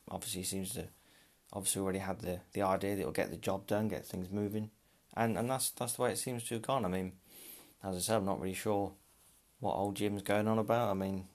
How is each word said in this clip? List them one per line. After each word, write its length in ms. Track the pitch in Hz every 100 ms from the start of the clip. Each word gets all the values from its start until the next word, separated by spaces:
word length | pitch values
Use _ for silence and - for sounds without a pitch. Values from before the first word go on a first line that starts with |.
| -
obviously, 340 | 92 - 92
he 40 | 92
seems 260 | 95 95
to, 120 | 82 92 - - - - _ -
obviously 300 | 101 95 95
already 160 | 95 95
had 220 | 95 95
the, 200 | 92 87 -
the 100 | 98
idea 320 | 98 95 98
that 60 | 101
it'll 120 | -
get 180 | - -
the 60 | 95
job 300 | 107 98 -
done, 220 | 104 107
get 180 | 73 -
things 240 | 92 92
moving. 400 | 104 104 107 107 - _ _ _ -
And, 220 | 113 98
and 100 | 120
that's, 220 | 131 -
that's 240 | - 120
the 80 | -
way 100 | 123
it 60 | 101
seems 260 | 131 120
to 100 | 117
have 80 | 117
gone. 220 | 113 135
I 40 | 92
mean, 240 | 92 92 - - - - - - -
as 140 | 98 90
I 40 |
said, 160 | 92 110
I'm 80 |
not 160 | 95 -
really 140 | 95
sure 380 | 92 107 101 95 - _ - - - _ -
what 160 | 101 -
old 200 | 101 95
Jim's 260 | 101 101
going 260 | 95 104 107
on 100 | 110
about. 320 | 104 117 110
I 40 |
mean, 320 | 95 95 95 95